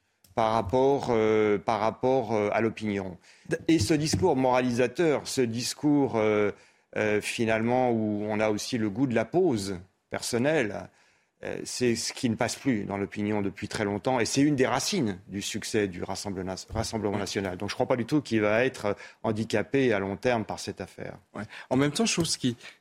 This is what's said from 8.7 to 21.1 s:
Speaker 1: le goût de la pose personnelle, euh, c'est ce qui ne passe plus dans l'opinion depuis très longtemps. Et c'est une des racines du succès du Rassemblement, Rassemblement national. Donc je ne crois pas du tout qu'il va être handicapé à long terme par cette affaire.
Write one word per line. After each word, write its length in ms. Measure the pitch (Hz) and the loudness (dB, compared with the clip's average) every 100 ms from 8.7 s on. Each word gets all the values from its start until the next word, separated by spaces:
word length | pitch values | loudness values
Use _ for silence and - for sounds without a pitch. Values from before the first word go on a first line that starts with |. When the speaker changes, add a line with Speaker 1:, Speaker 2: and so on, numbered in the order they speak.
| 123 | -2
Speaker 1:
le 100 | 107 | -2
goût 160 | 101 139 | 0 0
de 100 | 113 | 0
la 80 | |
pose 540 | 110 165 185 113 98 90 90 _ _ | 0 2 2 2 -2 -8 -12 _ _
personnelle, 800 | - - 120 135 160 110 92 - _ _ _ _ _ 98 | -8 -2 0 2 2 0 -4 -12 _ _ _ _ _ -8
euh, 120 | 98 | -8
c'est 320 | - - 123 117 | -8 0 2 2
ce 160 | - | -4
qui 180 | - 120 | -2 -2
ne 60 | 104 | 0
passe 220 | 117 - | -2 0
plus 260 | 139 110 | 0 0
dans 140 | 95 98 | -2 -4
l'opinion 440 | 98 - 104 107 | -4 -2 -2 0
depuis 280 | 98 92 104 | -2 -6 -8
très 160 | - 104 | -4 -2
longtemps. 340 | 101 131 127 | -2 0 0
Et 60 | 107 | 2
c'est 160 | 131 | 2
une 160 | 147 143 | 2 4
des 100 | 123 | 2
racines 520 | 127 - 202 113 92 - | 0 -2 -2 -2 -4 -8
du 120 | 98 | -8
succès 460 | - 104 - 110 101 | -6 -8 -2 0 0
du 160 | 87 | -4
Rassemblement, 520 | 92 95 104 95 92 92 - | -8 -8 -6 -6 -6 -8 -6
Rassemblement 440 | 110 110 110 101 101 | -6 -4 -2 -2 -2
national. 380 | 98 107 95 90 | -2 -2 -4 -4
Donc 140 | 101 | -8
je 40 | |
ne 20 | - | -2
crois 120 | 127 | 0
pas 80 | 127 | 0
du 100 | 110 | 0
tout 160 | 151 | -2
qu'il 200 | - 113 | 0 2
va 240 | 104 110 131 | 4 2 0
être 320 | - 104 98 - - | -2 -4 -4 -8 -6
handicapé 720 | 117 107 110 107 101 139 131 | -4 -2 -2 -2 0 2 2
à 60 | 104 | 2
long 180 | 98 98 | 0 -2
terme 260 | 127 120 | 0 0
par 160 | 104 90 | -2 -8
cette 220 | - 95 | -8 -10
affaire. 320 | 92 - 98 | -12 -12 -14